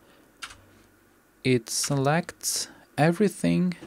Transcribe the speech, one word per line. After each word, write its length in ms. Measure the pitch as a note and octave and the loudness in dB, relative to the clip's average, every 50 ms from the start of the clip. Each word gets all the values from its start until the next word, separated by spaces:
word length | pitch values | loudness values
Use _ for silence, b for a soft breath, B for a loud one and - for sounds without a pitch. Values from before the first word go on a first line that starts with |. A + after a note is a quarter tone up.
| b b b b b b b - - - - - - _ - _ _ _ _ _ _ _ _ _ _ _ _ _ - | b b b b b b b -20 -20 -20 -20 -20 -20 _ -20 _ _ _ _ _ _ _ _ _ _ _ _ _ 0
it 260 | C3 B2+ A#2+ A#2+ - | 2 2 2 0 -2
selects 1000 | - - - - D3 C#3 C3+ C#3 D3+ E3+ E3+ - - - - - - - - B B B B B - | -6 -4 -2 -2 -2 0 2 2 2 0 -2 -4 -12 -10 -8 -6 -4 -4 -6 B B B B B -2
everything 800 | - D3 E3+ F3 - G#3+ F#3+ E3+ - - E3+ E3+ E3+ F3+ F3+ F3 - - | 2 2 2 4 4 2 0 0 0 0 0 2 2 2 0 -2 -6 -12